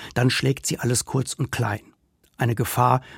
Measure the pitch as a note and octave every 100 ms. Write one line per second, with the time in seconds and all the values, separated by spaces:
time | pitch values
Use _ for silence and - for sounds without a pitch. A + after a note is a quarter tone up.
0 | - - B2 - C3 C3+ - - A#2+ B2
1 | - C3+ B2 - C3 - A2 G2+ - _
2 | _ _ _ - A#2 A#2 A#2 - B2 B2+
3 | -